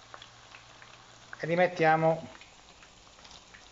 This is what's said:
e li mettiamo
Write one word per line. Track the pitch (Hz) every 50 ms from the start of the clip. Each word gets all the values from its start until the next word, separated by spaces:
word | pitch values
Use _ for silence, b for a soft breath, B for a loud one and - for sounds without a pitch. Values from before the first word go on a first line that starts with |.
| - - - - - - - - - - - - - - - - - - - - - - - - - - - -
e | - 156
li | 165
mettiamo | 175 180 175 180 - 160 160 160 160 160 160 165 160 - 110 - - - - - - - - - - - - - - - - - - - - - - - - 104 107 - -